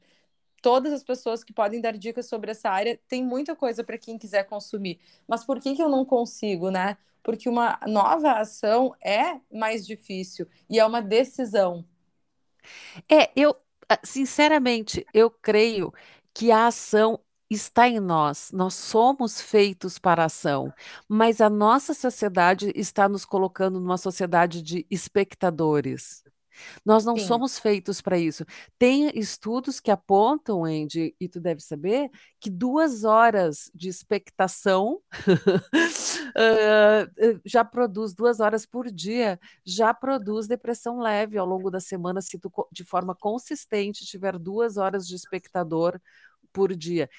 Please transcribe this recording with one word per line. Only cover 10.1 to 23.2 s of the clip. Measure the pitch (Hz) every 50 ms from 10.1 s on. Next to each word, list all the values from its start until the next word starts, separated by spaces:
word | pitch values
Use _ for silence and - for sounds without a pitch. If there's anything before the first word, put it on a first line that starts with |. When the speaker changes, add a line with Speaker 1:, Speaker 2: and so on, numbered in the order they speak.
| 196 185 185 185 - - 170 - _ _ _ -
Speaker 1:
e | 214 226
é | 220
uma | 220 226 240
decisão. | 214 190 214 233 269 262 - - 254 214 196 208 190 175 175 175 165 _ _ _ _ _ _ _ _ _ _ _ _ _ _ _ _ - - - - - - 170 - -
Speaker 2:
É, | 311 302 233 - -
eu, | 262 285 294 - - _ _ _ _ _ -
ah, | 233 - -
sinceramente, | - - 262 269 254 - - 294 302 311 294 254 247 240 226 214 - - - - _ -
eu | 220 226 233
creio | - _ - - 214 214 220 233 226 196 175 - - - - - - _ _ _ -
que | - 220 233
a | 220 220 233
ação | 240 226 - - - - 214 220 226 226 - _ _ _ _ _ -
está | 214 208 - - - 233 240
em | 247 233 214
nós, | 196 180 170 160 151 147 143 - - -
nós | - 190 185 190 185
somos | - - - - 220 233 254 277 269 247 214 - -
feitos | - - - 214 202 202 190 - - 185 - -
para | - 185 170 170 165
a |
ação, | 160 - - - 160 139 135 131 139 - - - - - - -
mas | - 208 214 226 233 226 220
a | 226 214
nossa | 208 208 208 214 233 277 - - 302
sociedade | - - 247 - - 214 202 180 185 175 175 196 180 202 202 -
está | - 208 - - - 196
nos | 196 202 190